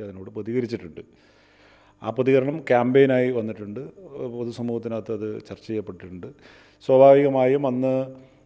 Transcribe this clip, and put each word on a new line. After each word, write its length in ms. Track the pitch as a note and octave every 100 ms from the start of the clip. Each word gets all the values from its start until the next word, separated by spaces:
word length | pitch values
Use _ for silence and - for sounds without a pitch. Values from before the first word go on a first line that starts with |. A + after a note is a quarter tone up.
| G#2
അതിനോട് 240 | F#2+ F#2+
പ്രതികരിച്ചിട്ടുണ്ട്. 720 | A2 G#2 B2 A#2 A2+ F2 - - _ _ _ _ _ _ _ _ _
ആ 80 | G#2+
പ്രതികരണം 480 | A#2 B2+ C3+ C3 D#3+ -
ക്യാമ്പയിനായി 600 | B2 B2 C3 C#3 B2+ B2+
വന്നിട്ടുണ്ട്. 500 | B2 A2 G#2+ G#2 G#2
ഏഹ്, 480 | D3 - F3+ C#3 C3 A#2+
പൊതുസമൂഹത്തിനകത്ത് 760 | A#2+ A#2 A#2+ A#2 A2+ A2+ G#2
അത് 160 | G#2+ G#2+ G#2+ -
ചർച്ച 180 | G2 -
ചെയ്യപ്പെട്ടിട്ടുണ്ട്. 600 | A2 G2 F2+ F#2 F2+ F2 - - - _ _ -
സ്വാഭാവികമായും 800 | C3 C3+ C#3 C#3+ C3+ B2+ C#3 C#3
അന്ന് 280 | B2 C3 C3 C3 - - _